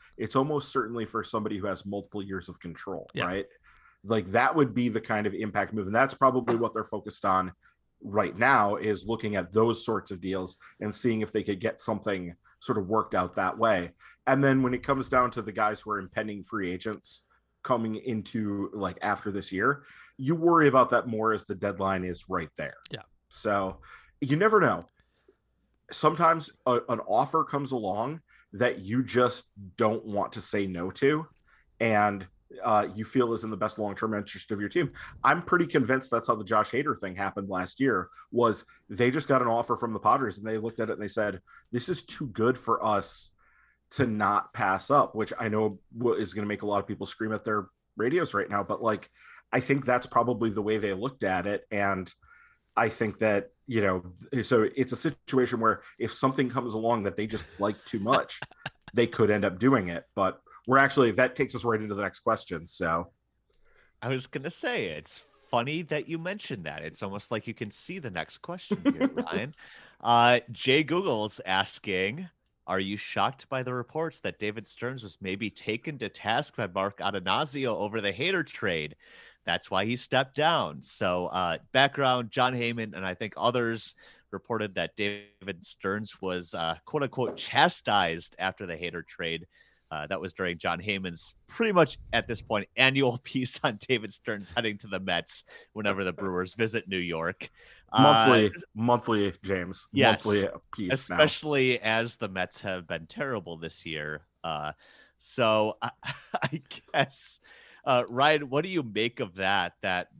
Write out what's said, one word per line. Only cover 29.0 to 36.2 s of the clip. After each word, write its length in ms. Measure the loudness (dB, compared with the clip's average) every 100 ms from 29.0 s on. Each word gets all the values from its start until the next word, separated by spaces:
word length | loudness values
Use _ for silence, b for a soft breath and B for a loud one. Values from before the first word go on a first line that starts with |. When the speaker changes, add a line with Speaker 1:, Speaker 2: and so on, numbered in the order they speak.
Speaker 1:
just 420 | 2 4 4 2 -10 -18 -16 0
don't 280 | 2 2 -2
want 280 | -4 -4
to 80 | -6
say 240 | -4 -2 -2
no 240 | -4 -6
to, 360 | 0 2 2 -4 _ b b b _
and, 460 | 2 4 2 0 -8 _ _ -6
uh, 240 | 2 4 2
you 120 | -4 -2
feel 280 | 0 2
is 100 | 0 -4
in 40 |
the 80 | -4
best 220 | -4 -2
long-term 340 | -6 -4 -2
interest 380 | -2 -6 -12 -6
of 80 | -4
your 100 | -2
team. 220 | 0 -2 B B B
I'm 180 | 2 2
pretty 240 | 2 2 4
convinced 460 | 2 4 2 2
that's 160 | -2